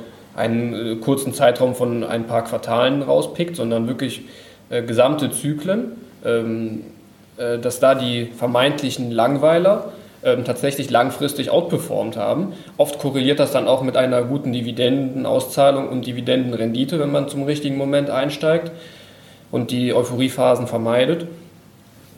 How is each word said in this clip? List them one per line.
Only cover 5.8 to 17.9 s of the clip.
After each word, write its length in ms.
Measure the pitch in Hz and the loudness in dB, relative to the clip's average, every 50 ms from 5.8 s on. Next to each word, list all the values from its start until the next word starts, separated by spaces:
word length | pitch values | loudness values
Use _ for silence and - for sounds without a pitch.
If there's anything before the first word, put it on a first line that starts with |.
| 247 - - - - - - - - | -2 -6 -10 -14 -18 -20 -20 -8 -4
ähm, 600 | 117 117 117 113 113 113 113 113 110 107 - - - - - - - - _ - - - | -2 0 0 0 -2 -4 -4 -4 -6 -6 -8 -10 -12 -18 -20 -20 -20 -20 _ -20 -20 -12
äh, 220 | - 120 117 120 117 | -8 -4 -4 -4 -2
dass 220 | 120 123 117 - | -2 -4 -2 2
da 140 | - 131 135 | 4 4 4
die 340 | 131 123 123 123 120 120 117 - | 4 0 -2 -2 -2 -4 -6 -6
vermeintlichen 760 | - 131 123 120 120 127 143 143 147 - 131 120 - 127 120 | -4 -4 0 2 4 4 2 2 0 -2 -4 -4 -4 -4 -2
Langweiler, 800 | 117 110 113 127 143 139 143 156 165 170 175 190 208 214 - - - - - - - - - | 0 2 2 2 2 4 4 4 4 4 4 4 4 2 0 -6 -12 -16 -18 -20 -20 -4 0
ähm, 200 | 131 127 131 127 | 0 2 2 0
tatsächlich 460 | - 120 - - 143 139 - 127 117 | -2 -4 -2 -2 -2 -2 -2 -2 2
langfristig 600 | 123 117 123 135 131 - 147 139 - - 131 - | 4 4 4 2 0 -2 -4 -2 -2 -4 -2 2
outperformt 680 | - 165 - - - - - - 107 104 107 113 110 | 2 2 2 2 -2 -2 -2 -2 -2 -2 -2 -2 -4
haben. 320 | 113 104 107 113 143 190 196 - - - - - | -4 -2 0 0 0 -2 -4 -6 -12 -16 -12 0
Oft 220 | - 147 - - - | 0 0 0 0 -2
korreliert 400 | - 139 120 135 127 131 143 143 | -4 -2 -2 0 2 2 2 2
das 140 | 143 131 - | 2 2 2
dann 160 | 135 120 120 | 0 2 2
auch 140 | 127 131 139 | 2 2 2
mit 140 | 131 123 | 0 2
einer 260 | 123 127 131 127 123 123 | 2 2 4 2 0 0
guten 280 | 120 135 139 - 135 120 | 0 -2 -4 -2 -2 -2
Dividendenauszahlung 1400 | 127 120 120 117 117 123 123 131 139 139 131 131 139 127 107 - 135 127 - - - 139 139 139 139 135 - | -2 -4 -4 -2 0 2 2 2 2 0 -2 -4 -4 -2 0 0 0 0 0 2 4 6 6 6 4 0 -4
und 200 | - 127 120 - | -4 -4 -4 -4
Dividendenrendite, 920 | 120 123 120 120 127 131 127 123 120 110 113 117 113 120 135 139 175 165 | -6 -4 0 0 2 2 2 0 -2 -2 -2 -2 0 0 0 0 0 0
wenn 140 | 147 143 143 | 0 0 0
man 160 | 143 139 139 | 0 -2 -2
zum 160 | - 143 139 | -4 -4 -2
richtigen 320 | 139 147 147 147 143 135 | -2 -2 -2 -2 -2 -2
Moment 340 | 139 139 135 | -2 0 0